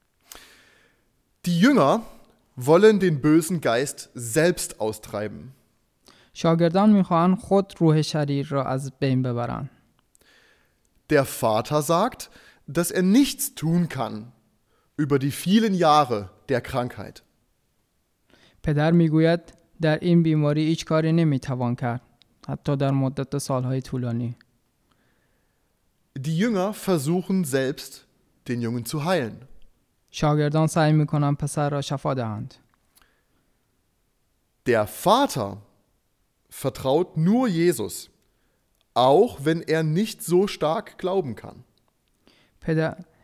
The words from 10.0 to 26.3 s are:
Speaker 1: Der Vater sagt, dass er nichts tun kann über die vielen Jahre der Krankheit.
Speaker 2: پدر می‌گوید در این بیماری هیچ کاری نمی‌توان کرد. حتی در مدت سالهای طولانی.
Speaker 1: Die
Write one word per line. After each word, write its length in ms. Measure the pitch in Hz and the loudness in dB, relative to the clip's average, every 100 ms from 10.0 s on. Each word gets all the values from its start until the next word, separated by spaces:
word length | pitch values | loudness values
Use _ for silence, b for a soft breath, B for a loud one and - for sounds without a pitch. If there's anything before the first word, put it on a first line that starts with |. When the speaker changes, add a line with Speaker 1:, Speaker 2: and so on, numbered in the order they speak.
| _ _ b b b b b b b _ - | _ _ b b b b b b b _ 0
Speaker 1:
Der 160 | 147 131 | 0 0
Vater 560 | - 117 107 117 151 | -2 0 0 0 -2
sagt, 480 | 143 170 233 - - b b b - | 0 0 0 -4 -20 b b b -8
dass 240 | 147 175 | -4 -2
er 100 | - | 0
nichts 540 | 185 220 277 - - - | 4 4 2 -2 -10 -6
tun 340 | 156 175 170 | -2 0 -2
kann 420 | 131 110 107 120 _ _ _ _ _ _ - | -4 -8 -8 -16 _ _ _ _ _ _ -6
über 220 | 147 139 | 0 0
die 120 | 139 | -2
vielen 420 | - 175 214 220 | -4 2 2 2
Jahre 560 | 190 160 151 143 107 98 _ - | 2 4 4 4 -2 -6 _ -4
der 120 | 123 | -4
Krankheit. 600 | - 135 123 - 95 - _ _ _ _ _ _ _ _ _ _ _ b b b | -4 -6 -6 -8 -16 -18 _ _ _ _ _ _ _ _ _ _ _ b b b
Speaker 2:
پدر 280 | - 147 156 | -2 0 4
می‌گوید 480 | 170 160 156 160 170 - - _ - | 4 4 4 2 2 -4 -20 _ -4
در 180 | 160 151 | 0 0
این 240 | 175 170 | 2 4
بیماری 380 | 160 156 147 147 | 4 2 2 0
هیچ 240 | 156 165 - | 0 -2 0
کاری 260 | 160 160 | 0 2
نمی‌توان 640 | 165 160 135 - 127 123 123 | 2 2 0 -4 -4 -4 -4
کرد. 260 | 123 120 _ _ _ _ - | -4 -6 _ _ _ _ -12
حتی 280 | 135 - 139 | -8 -4 -2
در 160 | 139 | 0
مدت 460 | 139 131 135 135 143 | 0 -2 -4 -6 -6
سالهای 440 | - 131 127 131 | -4 -4 -2 -4
طولانی. 540 | - 131 123 117 120 120 _ _ _ _ _ _ _ _ _ _ _ _ _ _ _ _ _ 143 | -6 -6 -4 -4 -6 -10 _ _ _ _ _ _ _ _ _ _ _ _ _ _ _ _ _ -10
Speaker 1:
Die 180 | 135 | -4